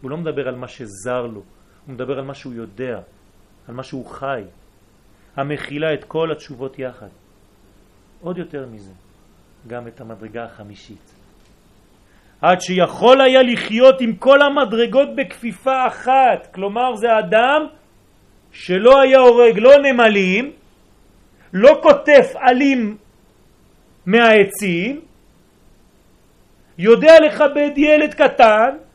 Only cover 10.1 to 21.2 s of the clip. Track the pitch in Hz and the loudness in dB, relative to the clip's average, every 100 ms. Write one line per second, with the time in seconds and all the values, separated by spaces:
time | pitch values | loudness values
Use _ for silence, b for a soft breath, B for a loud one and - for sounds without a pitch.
10.1 | 113 110 113 117 - 104 101 - 101 _ | -20 -18 -16 -16 -18 -20 -20 -20 -20 _
11.1 | _ _ _ _ _ _ _ _ _ _ | _ _ _ _ _ _ _ _ _ _
12.1 | _ _ _ 156 185 - 185 170 - 214 | _ _ _ -2 -2 -4 -2 -2 0 2
13.1 | 262 262 262 247 233 - 220 262 262 240 | 4 4 2 0 -2 -8 2 4 4 -2
14.1 | 226 247 277 285 285 254 226 233 226 285 | -4 0 2 2 0 -4 -2 -2 0 -2
15.1 | - 269 - 233 196 - 262 254 - 247 | -4 -10 -10 -14 -10 -6 -4 -4 -6 -2
16.1 | 262 254 190 - - 196 208 254 226 233 | 0 2 0 -6 -12 -10 -6 -6 -4 -2
17.1 | 220 185 214 247 302 302 _ _ _ _ | -2 0 -2 0 -2 -4 _ _ _ _
18.1 | _ _ _ _ - - 180 220 269 262 | _ _ _ _ -20 -8 0 4 4 6
19.1 | 262 254 233 240 196 233 285 277 254 226 | 6 6 6 4 4 6 6 4 2 2
20.1 | 202 190 190 277 - _ _ _ _ _ | 2 -2 -2 -6 -14 _ _ _ _ _
21.1 | _ | _